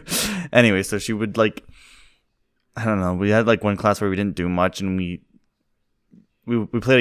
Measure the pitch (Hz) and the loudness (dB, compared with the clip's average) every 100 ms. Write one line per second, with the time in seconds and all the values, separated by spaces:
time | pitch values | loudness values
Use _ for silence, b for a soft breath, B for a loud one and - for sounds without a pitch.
0 | - B 208 196 170 120 117 95 95 101 | -2 B -4 -6 0 4 4 2 0 -4
1 | - 107 110 113 110 - - b b b | -4 -4 -2 0 0 0 -18 b b b
2 | b b _ _ _ _ _ - 110 101 | b b _ _ _ _ _ -6 -2 0
3 | 90 90 101 110 113 110 104 98 107 101 | 0 0 2 2 4 2 0 0 0 0
4 | 104 95 101 87 87 90 92 - 95 92 | 0 -2 -2 -2 -2 0 0 -2 -4 -4
5 | 90 87 _ _ _ _ _ _ _ _ | -6 -10 _ _ _ _ _ _ _ _
6 | _ - _ _ 117 120 101 117 117 131 | _ -20 _ _ -4 -4 -2 -2 2 4